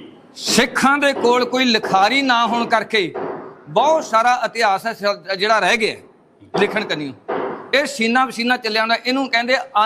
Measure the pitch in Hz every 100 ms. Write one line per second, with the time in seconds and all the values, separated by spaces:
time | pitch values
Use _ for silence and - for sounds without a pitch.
0 | - - - - - - 262 - 269 285
1 | 277 - 240 247 240 254 254 220 202 190
2 | 202 269 269 233 233 233 233 226 - 220
3 | 165 - - - - - - 175 285 320
4 | - - 240 226 160 226 214 190 220 214
5 | 202 196 170 190 214 220 185 226 202 110
6 | - _ _ _ - 175 196 208 190 156
7 | 143 123 - - - - - 254 294 -
8 | 226 247 262 214 240 247 226 220 220 226
9 | 240 262 262 233 240 262 - 208